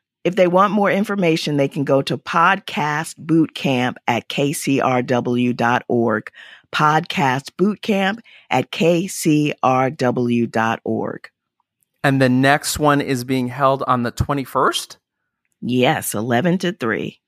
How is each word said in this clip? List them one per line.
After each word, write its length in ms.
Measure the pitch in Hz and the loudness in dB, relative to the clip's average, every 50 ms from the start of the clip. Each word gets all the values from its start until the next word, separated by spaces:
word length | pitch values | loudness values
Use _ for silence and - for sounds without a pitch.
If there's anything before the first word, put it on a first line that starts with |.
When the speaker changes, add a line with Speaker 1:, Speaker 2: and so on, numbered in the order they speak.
| _ _ _ _ - | _ _ _ _ -6
Speaker 1:
If 120 | 175 180 | -2 2
they 100 | 190 180 | 2 2
want 260 | 180 175 185 202 202 | 4 4 4 4 4
more 180 | 190 208 202 185 | 2 2 2 2
information, 680 | 143 196 220 214 202 202 180 165 160 165 - 156 147 | 2 0 0 -2 -2 0 2 2 0 0 0 -2 0
they 100 | 143 139 | 0 0
can 160 | 139 - 151 | 0 -2 -2
go 200 | 139 156 135 139 | 0 2 2 2
to 140 | 147 - - | 0 0 -4
podcast 1000 | 151 - - - 170 165 185 196 196 - - - - 147 151 147 151 165 - - | -6 -6 -2 0 2 2 2 2 0 -4 -8 -6 -4 -4 -2 -2 -4 -6 -8 -12
boot 400 | - 147 160 160 165 151 - - | -8 -2 2 2 2 2 2 -2
camp 420 | - - 147 131 123 123 123 117 - _ | -4 -2 0 0 0 0 -2 -4 -6 _
at 220 | - 120 110 - - | -4 -2 -2 -4 -4
K 240 | - - 143 143 | -4 -2 -2 -2
C 280 | 156 - - 139 139 131 | -2 -4 -2 0 0 2
R 220 | - 127 127 123 | 2 2 0 0
W 500 | 123 131 127 120 - 127 123 123 123 123 | 0 0 0 -2 0 0 0 0 0 0
dot 320 | 120 - 120 117 123 117 - - | 0 0 0 0 0 0 -2 -2
org. 420 | 120 120 117 117 110 107 - - - - - - - - _ _ | 0 0 0 0 0 -2 -4 -8 -16 -20 -20 -20 -20 -20 _ _
Podcast 840 | - - 151 151 156 160 170 - - 190 147 131 127 135 - - - | -2 0 2 2 2 2 0 -2 -2 0 0 0 0 -2 -4 -8 -4
boot 260 | - 180 214 202 - | 0 0 0 0 -2
camp 380 | - - 208 - 190 190 214 - - - - - _ - | -4 -2 -2 0 0 -2 -4 -6 -10 -20 -20 -20 _ -4
at 220 | - 131 127 - | -2 -2 -2 -2
K 380 | - - - 165 175 165 196 180 | -2 0 2 2 2 2 0 -4
C 440 | - - - 165 151 151 147 147 - - | -6 -2 0 2 2 2 2 0 -2 0
R 280 | - 127 131 131 131 131 | 0 2 2 2 0 -2
W 560 | 131 - 131 123 117 127 120 120 120 120 117 | -2 -2 -2 -2 0 0 0 0 0 0 0
dot 340 | - - 113 113 113 113 - - | -2 -2 -2 -2 -2 -2 -4 -4
org. 440 | - 110 113 - - - - - - _ _ _ _ _ _ _ _ _ _ _ _ _ _ - | -6 -4 -4 -4 -6 -8 -12 -14 -20 _ _ _ _ _ _ _ _ _ _ _ _ _ _ 0
Speaker 2:
And 180 | 143 135 135 | 2 2 4
the 60 | 135 123 | 4 4
next 500 | 123 127 135 139 143 - - - - - | 4 4 4 4 4 2 0 -4 -4 0
one 220 | 151 147 143 143 | 2 2 4 2
is 240 | - - 139 120 123 | 2 -2 -4 -4 -4
being 240 | 127 131 131 123 123 | -4 -4 -2 -4 -4
held 340 | 120 139 139 135 139 135 - 127 | -2 0 0 2 2 0 0 -2
on 160 | 127 123 120 | -2 -2 -2
the 80 | 117 | -2
twenty-first? 840 | - - - - 143 139 131 - - 135 143 349 - - - - - _ _ _ _ _ _ _ _ _ _ _ _ _ | -4 -4 -2 -2 -2 -4 -4 -2 0 0 2 0 0 -2 -8 -12 -18 _ _ _ _ _ _ _ _ _ _ _ _ _
Speaker 1:
Yes, 540 | - 120 123 127 123 143 151 95 - - - | -6 -2 0 2 2 2 2 0 -4 -6 -6
eleven 440 | 104 110 131 120 120 175 175 170 185 | -4 -2 0 0 2 2 2 0 0
to 140 | - 175 | -2 -4
three, 480 | - - 127 113 104 - - - - _ _ | -4 -4 -4 -4 -2 -4 -6 -8 -10 _ _